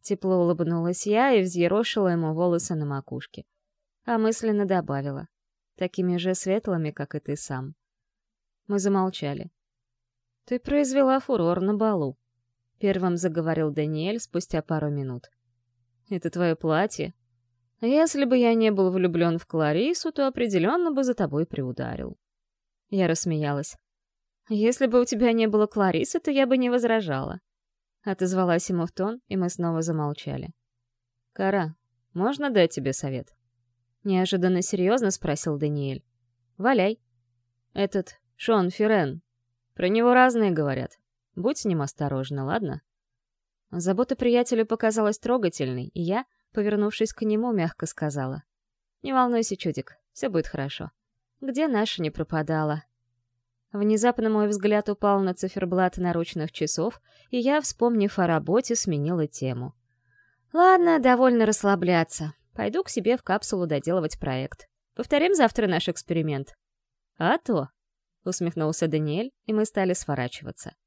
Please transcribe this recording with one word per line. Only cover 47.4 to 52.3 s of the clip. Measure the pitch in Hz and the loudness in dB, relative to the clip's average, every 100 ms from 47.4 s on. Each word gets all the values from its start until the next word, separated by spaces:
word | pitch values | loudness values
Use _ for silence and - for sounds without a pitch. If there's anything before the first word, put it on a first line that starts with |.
| 240 | 0
мягко | 214 170 - 160 | 0 -2 -4 -10
сказала: | - 151 143 131 143 _ _ _ _ _ _ | -4 -4 -4 -6 -8 _ _ _ _ _ _
«Не | 269 | -2
волнуйся, | 262 247 233 220 190 | 2 2 2 0 -2
чудик, | 170 147 - _ _ | -4 -6 -10 _ _
все | - 269 | -6 -2
будет | 175 156 | -2 -2
хорошо. | - 139 - 165 _ _ _ _ _ | -6 -8 -8 -14 _ _ _ _ _
Где | 262 254 311 | -6 0 2
наша | 226 214 - | 2 0 -2
не | 156 | -4
пропадала?» | - 160 | -4 -4